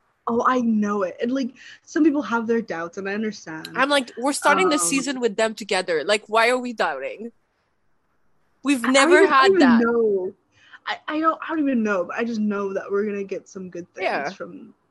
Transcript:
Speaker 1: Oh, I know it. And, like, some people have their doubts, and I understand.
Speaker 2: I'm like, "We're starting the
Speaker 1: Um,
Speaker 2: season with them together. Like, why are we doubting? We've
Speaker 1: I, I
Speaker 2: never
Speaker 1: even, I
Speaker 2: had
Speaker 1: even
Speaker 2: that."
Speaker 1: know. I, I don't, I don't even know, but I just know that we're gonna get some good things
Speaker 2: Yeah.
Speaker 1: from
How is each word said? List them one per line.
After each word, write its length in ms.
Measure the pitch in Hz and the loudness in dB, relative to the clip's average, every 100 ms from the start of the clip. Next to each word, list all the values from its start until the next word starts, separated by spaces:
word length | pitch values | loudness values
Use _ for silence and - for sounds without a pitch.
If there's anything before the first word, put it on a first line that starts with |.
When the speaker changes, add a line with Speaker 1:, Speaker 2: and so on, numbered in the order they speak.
| _ _ - | _ _ -6
Speaker 1:
Oh, 120 | 233 | -2
I 160 | 240 254 | 0 0
know 400 | 233 214 208 208 | 0 0 0 -2
it. 140 | 185 - | -4 -4
And, 100 | 240 | -4
like, 220 | 269 247 - - - | -2 -4 -10 -20 -20
some 200 | - 330 | -4 2
people 180 | 311 285 | 2 2
have 240 | 202 233 226 | -2 -4 -2
their 140 | 233 | -2
doubts, 360 | 226 165 170 196 | -2 -8 -8 -8
and 100 | 196 | -6
I 40 | |
understand. 540 | 208 214 208 170 160 165 | -4 -6 -8 -12 -14 -6
Speaker 2:
I'm 140 | 170 277 | -2 0
like, 220 | 285 233 - | 0 -2 -4
"We're 160 | 269 | -4
starting 360 | 269 311 294 370 | 0 2 4 2
the 60 | |
Speaker 1:
Um, 60 | 294 | 0
Speaker 2:
season 380 | 339 269 277 262 | 0 -2 -2 -2
with 160 | 233 | -2
them 200 | 202 220 | 0 -2
together. 480 | 214 208 190 180 156 | -4 -4 -2 -2 -2
Like, 220 | 160 214 - | 0 -2 0
why 220 | 220 233 | 2 2
are 80 | 254 | 2
we 120 | 247 | -4
doubting? 580 | 220 175 135 131 104 233 _ _ _ _ _ _ _ _ _ _ _ _ _ | -4 -4 -4 -8 -10 -14 _ _ _ _ _ _ _ _ _ _ _ _ _
We've 200 | 269 269 | -2 0
Speaker 1:
I, 40 | 233 | 2
I 20 | |
Speaker 2:
never 260 | 269 302 311 | 4 6 6
Speaker 1:
even, 140 | 381 | 6
I 20 | |
Speaker 2:
had 100 | 269 392 | 6 6
Speaker 1:
even 120 | 370 | 6
Speaker 2:
that." 220 | 262 233 | 6 6
Speaker 1:
know. 520 | 233 233 220 190 190 - _ _ _ - | 4 2 2 0 -4 -10 _ _ _ -16
I, 120 | - - - | -10 -10 -6
I 120 | 311 | -2
don't, 200 | 320 320 | 0 -2
I 40 | - | -4
don't 100 | 320 | -2
even 220 | 277 240 | 0 0
know, 200 | 208 190 | 0 -2
but 100 | 170 - | -2 -4
I 60 | |
just 140 | 233 220 | -4 -2
know 340 | 214 202 196 | -2 -2 -4
that 180 | 190 - | -6 -4
we're 140 | 202 | -4
gonna 180 | 214 202 | -2 -6
get 240 | 196 180 - | -8 -10 -12
some 200 | 190 185 | -16 -14
good 180 | 175 175 | -14 -14
things 100 | - | -6
Speaker 2:
Yeah. 260 | 359 175 147 | -4 -2 -4
Speaker 1:
from 440 | 196 - - - _ _ | -8 -14 -16 -20 _ _